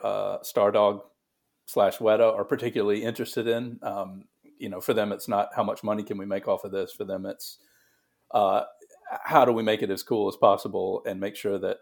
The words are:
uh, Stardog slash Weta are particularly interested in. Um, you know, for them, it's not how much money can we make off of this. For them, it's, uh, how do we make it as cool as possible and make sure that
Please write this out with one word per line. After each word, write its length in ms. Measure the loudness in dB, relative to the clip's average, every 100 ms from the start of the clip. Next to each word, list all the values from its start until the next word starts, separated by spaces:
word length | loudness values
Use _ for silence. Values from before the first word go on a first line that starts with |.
| -2
uh, 340 | -4 -4 -6
Stardog 600 | -4 2 4 6 4 2 -6 _ _ _ _ _ -4
slash 300 | 2 2 2
Weta 360 | 2 6 4
are 120 | 2 -2
particularly 580 | -2 -2 0 0 0
interested 440 | -2 -4 -6 -4 -2
in. 320 | -2 -4 -8
Um, 420 | -8 -6 -8 -10 -20 _ _ -12
you 120 | -10
know, 100 | -4
for 140 | 0
them, 180 | 0 0
it's 160 | -4 -2
not 220 | -2 0 -2
how 80 |
much 200 | -2 -2
money 200 | -4 -4
can 140 | -4 -8
we 80 | -6
make 220 | -6 -2
off 160 | -2
of 80 | -2
this. 220 | -6 -6
For 100 | -8
them, 220 | -8 -6 -8
it's, 320 | -10 -14 -16 _ _ _ _ _ _ _
uh, 340 | 2 4 2 0 -8 -20 -20 -12 -10
how 200 | 2 6
do 80 | 6
we 120 | 4
make 180 | 2 0
it 80 | 0
as 140 | -4
cool 260 | -2 0 0
as 60 | 4
possible 680 | 4 4 0 -4 -2 -4 -4
and 140 | -6
make 160 | -6 -6
sure 220 | -4 -2
that 200 | -2 -6